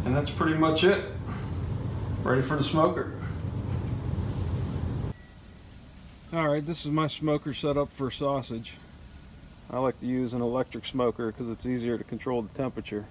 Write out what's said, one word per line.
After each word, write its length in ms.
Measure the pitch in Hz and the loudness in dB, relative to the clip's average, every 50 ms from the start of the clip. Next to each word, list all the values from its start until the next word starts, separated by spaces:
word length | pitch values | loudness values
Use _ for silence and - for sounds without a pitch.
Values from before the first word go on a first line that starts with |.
| 123 | 2
And 120 | 123 131 | 2 2
that's 140 | 147 147 - | 2 2 0
pretty 280 | - - 170 160 156 156 | 0 2 2 4 6 6
much 240 | 160 160 156 - | 6 6 6 8
it. 220 | 175 190 202 - - - - - - - - - - - - - - - - - - - - - - - - - - | 8 8 6 6 2 -4 -6 -6 -4 -4 -4 -4 -4 -4 -4 -4 -2 -2 -2 -2 -2 -2 -2 -2 -2 -2 -2 0 2
Ready 180 | - 127 135 | 4 4 4
for 140 | 131 135 151 | 4 4 2
the 80 | 143 139 | 2 2
smoker. 480 | - - 160 160 175 - 143 127 - - - - - - - - - - - - - - - - - - - - - - - - - - - - - - - - - - - - - - - - - - - - - - - - - - - - - - - - - - - - - - - - - | 4 6 6 6 6 4 2 -2 -4 -4 -6 -6 -4 -4 -4 -4 -4 -4 -2 -2 -2 -2 -2 0 -2 -2 -2 -2 -2 -2 0 -2 -2 -2 -2 -2 0 0 0 0 -2 -2 -2 -2 -2 -2 -2 -2 -4 -6 -8 -14 -18 -18 -18 -18 -18 -18 -18 -18 -18 -18 -18 -18 -18 -18 -18 -18 -18 -18 -18 -12 -2
All 160 | 170 165 160 147 | 0 2 4 4
right, 180 | 147 151 143 | 4 2 2
this 180 | 156 175 - - | -2 -4 -4 -2
is 60 | 147 | 2
my 160 | 147 156 156 | 2 4 2
smoker 480 | 143 - - 151 156 147 147 - 151 123 | 2 0 0 2 2 2 2 0 -4 -4
set 220 | - - 143 143 | 0 0 2 2
up 160 | 143 143 139 | 2 2 0
for 180 | - - 135 123 | -2 -4 -4 -2
sausage. 640 | - - 147 139 139 135 127 - 120 113 110 - - - - - - - - - - - - - - - - - - - - - | -2 0 0 0 0 0 -2 -4 -8 -8 -8 -10 -14 -16 -18 -20 -18 -18 -18 -18 -18 -18 -18 -18 -18 -18 -18 -18 -18 -18 -12 -6
I 80 | - 123 | -2 2
like 220 | 131 127 - - | 2 2 0 0
to 60 | 120 | -2
use 260 | 123 127 127 127 117 | -2 0 0 0 0
an 80 | 123 120 | 0 0
electric 440 | 120 117 120 127 127 - - 113 - | 0 2 2 0 0 -2 -4 -10 -8
smoker 440 | - - 131 123 120 - - 120 110 | -4 0 2 2 2 2 2 -2 -4
'cause 160 | 107 - 123 117 | -2 -4 -6 -6
it's 180 | 113 - - | -6 -4 -2
easier 300 | 123 127 123 117 120 117 | -2 -2 0 0 0 0
to 80 | 104 - | 0 -2
control 380 | - 123 110 - 135 127 120 | -6 -8 -4 -2 0 0 0
the 60 | 110 101 - - | 0 -2 -4 -4
temperature. 460 | 131 123 - 113 101 - 104 104 104 101 | -4 -2 -2 -6 -6 -4 -4 -4 -6 -6